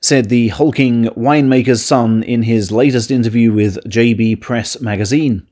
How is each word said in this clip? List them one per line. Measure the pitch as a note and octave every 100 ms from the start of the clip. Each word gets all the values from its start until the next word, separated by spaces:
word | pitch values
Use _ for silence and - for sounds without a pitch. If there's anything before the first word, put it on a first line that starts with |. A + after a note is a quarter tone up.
said | - C#3 G#2+
the | A#2+ A2+
hulking | - D3+ D3 C3 A#2 A2+
winemaker's | - B2 D3+ C3+ C3 B2 A#2
son | - C3+ A#2 A2
in | - A#2+
his | A2+ A2+ F#2+
latest | G#2+ C#3+ B2 A2+
interview | C3 A2+ A#2 A#2
with | G#2 G#2 F#2+ -
J | A2+ A#2+
B | A2 A2+
Press | G#2+ - A#2+ G#2 -
magazine. | A2+ G2+ G2+ D3 D3 F#2+ -